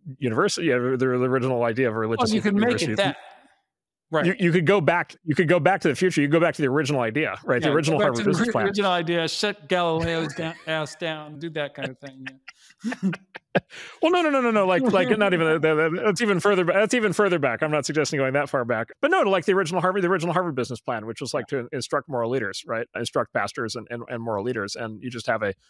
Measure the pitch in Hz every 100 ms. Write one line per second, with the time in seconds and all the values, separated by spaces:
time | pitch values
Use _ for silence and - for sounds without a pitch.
0 | 156 131 127 110 196 - 165 123 123 127
1 | 131 127 127 131 127 123 117 113 127 110
2 | 110 113 226 214 208 202 233 247 240 214
3 | 196 - - - _ _ _ _ _ _
4 | _ 156 165 226 175 170 151 202 151 170
5 | 151 - 165 147 165 180 170 190 165 127
6 | 185 160 143 160 165 143 139 139 139 143
7 | 113 127 143 95 - 123 156 147 151 151
8 | 147 117 110 170 240 220 196 202 196 180
9 | 170 170 165 - 208 202 147 180 170 160
10 | 165 165 160 147 160 165 - 160 151 -
11 | 165 156 151 147 165 156 143 143 143 131
12 | 139 131 131 - - - - _ 220 -
13 | 190 - _ - - 208 - - - -
14 | 320 359 320 277 240 214 190 180 247 190
15 | 185 214 202 175 160 160 156 156 160 175
16 | 220 185 226 185 202 190 170 185 214 247
17 | 214 170 202 175 135 113 156 151 135 151
18 | 147 147 131 139 143 139 117 113 113 -
19 | 285 370 226 190 185 190 165 180 180 196
20 | 175 185 170 165 175 127 120 120 - 117
21 | 107 110 131 143 117 139 117 139 - 147
22 | 131 127 117 131 101 - - 113 120 -
23 | 117 139 113 120 101 - 113 120 104 120
24 | 117 120 117 104 113 120 101 - 113 107
25 | 127 120 120 113 104 -